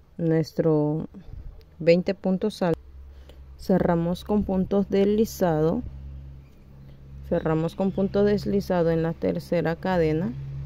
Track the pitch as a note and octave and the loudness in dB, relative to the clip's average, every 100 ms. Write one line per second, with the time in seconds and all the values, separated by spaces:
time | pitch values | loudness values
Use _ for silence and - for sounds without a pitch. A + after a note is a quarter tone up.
0 | - - E3+ D#3+ D#3 - D#3+ D#3 D3 D#3 | -16 -4 2 2 2 0 2 2 2 -2
1 | - G3+ - - - - - - D#3+ F3 | -6 -12 -16 -14 -14 -16 -18 0 4 4
2 | F3+ F#3+ F#3+ F#3+ G#3+ - F3+ E3 - - | 2 -2 -2 0 -2 -2 0 -2 -6 -20
3 | - - - - - - - F#3 F3+ E3+ | -18 -20 -20 -20 -20 -8 2 2 4 2
4 | E3+ F3+ - G#3+ G3 F#3+ F#3 G3+ G3 G3 | 0 -2 0 0 2 0 2 0 2 2
5 | G3 G#3 A3 - F3+ D#3 D#3 A#3 B3 - | 4 4 0 2 2 4 2 0 -4 -12
6 | - - - - - - - - - - | -14 -14 -16 -18 -20 -20 -20 -20 -20 -20
7 | - - - E3+ D#3+ D#3+ E3 - G3 F#3 | -18 -16 -4 -2 2 0 0 0 -2 0
8 | F#3+ G3+ G#3 G#3 G#3+ G3+ F#3 F3+ E3 E3 | 0 2 2 2 0 -2 0 2 2 2
9 | E3 E3 F#3 F3 - F3 D#3+ E3 F#3 F#3 | 0 -2 -2 -2 0 0 0 -2 0 2
10 | D#3+ D#3 G3+ A#3+ - - | 2 0 -2 -6 -8 -8